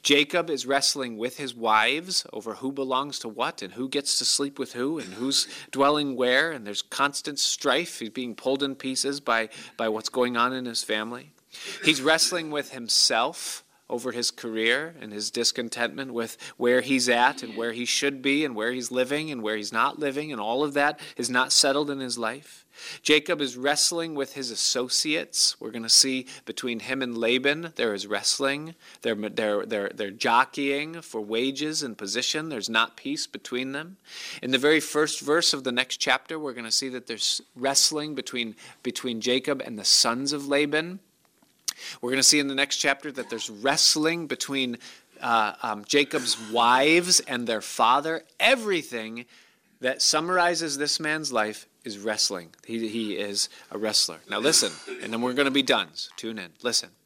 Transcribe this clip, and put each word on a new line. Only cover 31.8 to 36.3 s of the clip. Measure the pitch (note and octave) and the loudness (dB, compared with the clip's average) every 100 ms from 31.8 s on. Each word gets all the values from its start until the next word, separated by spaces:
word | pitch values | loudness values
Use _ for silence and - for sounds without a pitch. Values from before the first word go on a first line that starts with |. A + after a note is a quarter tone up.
and | C#3 G#2 | -6 -8
position. | G2+ A2 B2+ D#3 D#3+ | -6 -4 -2 -4 -4
There's | B2+ G2+ | -6 -2
not | A2+ A#2 - | 0 0 -4
peace | C#3 C#3+ - | -8 -6 -8
between | G#2 - B2 C3 | -10 -8 -6 -6
them. | C#3 E3 F#3+ - - - - | -8 -12 -18 -20 -14 -12 -8
In | B2 | 0
the | C3 | 2
very | D3 D#3 | 6 4
first | D3+ D3+ D3+ - | 4 2 2 0
verse | C#3 D#3+ E3 | 2 2 4
of | D3 | 0
the | C3 | 0
next | B2 B2+ - | 0 -2 -2
chapter, | C#3+ C3 - | 2 0 0